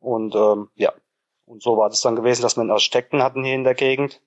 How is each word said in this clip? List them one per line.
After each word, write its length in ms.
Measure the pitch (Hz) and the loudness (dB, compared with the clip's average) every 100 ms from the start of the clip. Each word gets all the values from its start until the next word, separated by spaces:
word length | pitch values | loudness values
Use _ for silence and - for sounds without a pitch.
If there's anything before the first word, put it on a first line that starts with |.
Und, 360 | 123 117 110 107 | -4 -4 -2 2
ähm, 340 | 107 104 104 _ | 2 2 -4 _
ja. 180 | 101 - _ _ _ _ _ | -2 -2 _ _ _ _ _
Und 160 | 113 | -8
so 160 | 123 110 | -2 2
war 120 | 107 | 2
das 120 | 110 | 0
dann 140 | 127 117 | -2 0
gewesen, 260 | 117 120 | 0 0
dass 160 | 120 113 | 0 -2
wir 40 | |
einen 100 | 113 | 0
Architekten 500 | 107 - 123 123 147 | 0 0 -2 -2 0
hatten 220 | 131 131 | 0 -2
hier 120 | 135 131 | -4 -2
in 80 | |
der 120 | 131 127 | 0 0
Gegend 460 | 135 135 139 - | 0 0 -2 -6